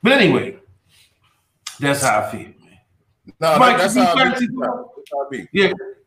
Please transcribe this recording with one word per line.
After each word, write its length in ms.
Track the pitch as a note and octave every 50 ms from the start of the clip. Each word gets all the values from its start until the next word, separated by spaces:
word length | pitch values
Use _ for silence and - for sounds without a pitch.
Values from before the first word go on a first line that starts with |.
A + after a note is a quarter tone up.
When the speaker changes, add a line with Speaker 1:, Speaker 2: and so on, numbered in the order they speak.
Speaker 1:
But 120 | - A#3 C4+
anyway, 440 | C#4 G#3+ E3 C3 A#2 G2 - - - _ _ _ _ _ _ _ _ _ _ _ _ _ _ _ _ _ _ _ _ _ - - -
that's 220 | B2+ C#3 C#3 -
how 200 | - B2+ A2 G#2+
I 100 | G#2+ -
feel, 80 | - G#2
man. 400 | - - - _ _ _ _ _ _ _ _ _ _ _ _ _ _ - - _
Speaker 2:
No, 200 | D#3+ E3 D#3+ D3
Speaker 1:
Mike, 180 | C4 B3 A#3+ -
Speaker 2:
that's 180 | F3+ G3 A3
Speaker 1:
you 60 | B3+
do 40 | B3+ A#3+
Speaker 2:
how 60 | -
I 80 | C4 C4
Speaker 1:
fantasy 240 | B3+ - B3 B3 -
Speaker 2:
be. 60 | -
Speaker 1:
football? 380 | - B2+ A2+ - - - - - -
Speaker 2:
That's 120 | - -
how 80 | D3 C#3
I 100 | C#3 C#3
be. 180 | C#3 A#2 F2 -
Speaker 1:
Yeah. 220 | - F3+ G3 F#3 F#3 F#3 G3 - G4+ _ _